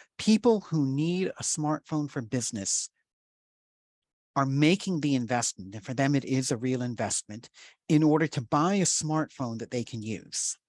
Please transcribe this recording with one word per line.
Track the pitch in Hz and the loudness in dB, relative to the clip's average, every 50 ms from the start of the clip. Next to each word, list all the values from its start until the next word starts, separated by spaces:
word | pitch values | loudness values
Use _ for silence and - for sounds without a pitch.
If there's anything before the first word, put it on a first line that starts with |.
| - _ _ - | -20 _ _ -4
People | - 214 220 208 - 240 220 202 | 2 4 4 6 6 4 4 4
who | - - 165 156 139 | 0 -2 0 0 2
need | 135 135 143 156 170 175 185 190 - | 2 2 0 0 0 0 0 -2 -4
a | - - - | -4 -6 -6
smartphone | - - 156 151 147 156 151 _ - 160 151 147 139 | -6 -4 -2 -2 -2 -2 -4 _ -4 -4 -4 -4 -4
for | - 147 | -6 -8
business | 117 107 131 123 110 - 120 101 98 - - - - - _ _ _ _ _ _ _ _ _ _ _ _ _ _ _ _ _ _ _ _ _ _ _ _ _ _ _ _ - | -6 -4 -4 -4 -4 -4 -6 -6 -4 -4 -4 -4 -6 -8 _ _ _ _ _ _ _ _ _ _ _ _ _ _ _ _ _ _ _ _ _ _ _ _ _ _ _ _ 0
are | 143 135 | 0 0
making | 135 135 143 151 156 190 202 - 190 180 151 | 2 2 4 4 4 4 2 0 -4 -4 -2
the | 139 147 139 | 0 0 0
investment, | 127 120 104 123 120 117 - - - 92 95 101 | 0 0 0 -2 0 0 -2 -6 -8 -14 -12 -12
and | 110 - | -12 -10
for | - 123 | -8 -2
them | 131 135 139 143 | 0 2 2 2
it | 135 127 | 0 0
is | - 131 131 127 - | 0 -2 -2 0 0
a | 139 107 | -2 -2
real | 123 127 131 123 | 0 -2 -2 -2
investment, | 123 123 120 - 110 104 - - - - 104 120 - - _ - - - _ _ _ - | -2 -4 -4 -4 -4 -4 -4 -6 -6 -8 -14 -14 -14 -18 _ -20 -20 -20 _ _ _ 2
in | 160 151 | 4 6
order | 156 151 151 156 160 151 | 6 6 6 4 2 0
to | - 143 | -2 -4
buy | 117 - 160 147 160 185 202 | -4 0 2 2 2 2 2
a | 196 175 | 2 2
smartphone | - - - 160 151 156 156 151 - - - 131 117 113 110 | 2 0 -2 -2 0 0 0 -2 -2 -4 -8 -6 -6 -6 -8
that | 113 - | -8 -6
they | 131 123 113 | -6 -6 -6
can | - - 113 | -6 -8 -8
use. | 104 110 107 80 - - - - - - - _ _ | -6 -6 -8 -8 -10 -10 -8 -6 -6 -6 -8 _ _